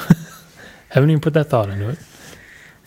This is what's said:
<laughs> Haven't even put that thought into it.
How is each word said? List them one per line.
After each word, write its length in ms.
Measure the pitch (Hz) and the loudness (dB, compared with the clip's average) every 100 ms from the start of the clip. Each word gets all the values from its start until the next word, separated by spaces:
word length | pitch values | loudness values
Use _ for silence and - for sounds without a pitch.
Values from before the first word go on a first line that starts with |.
| - 165 - | 0 0 0
<laughs> 580 | - - - - - - | -20 -20 -20 -20 -20 -4
Haven't 200 | - 143 | 0 2
even 120 | 156 | 2
put 120 | 160 | 0
that 120 | 151 147 | -2 0
thought 200 | 123 101 | -2 -2
into 200 | 98 101 | -6 -8
it. 80 | 143 - - - - - - - - | -10 -14 -20 -20 -20 -20 -20 -20 -20